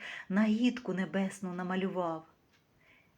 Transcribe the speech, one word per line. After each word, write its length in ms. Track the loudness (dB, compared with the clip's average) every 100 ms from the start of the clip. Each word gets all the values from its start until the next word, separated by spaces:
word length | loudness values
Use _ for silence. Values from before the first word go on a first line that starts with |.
| -12 -14 0
нагідку 680 | 4 4 6 4 2 -2
небесну 580 | -2 -2 0 -2 -2 -6
намалював. 760 | -4 -2 0 0 -2 -2 -4 -8 _ _ _ _ _ _ _ _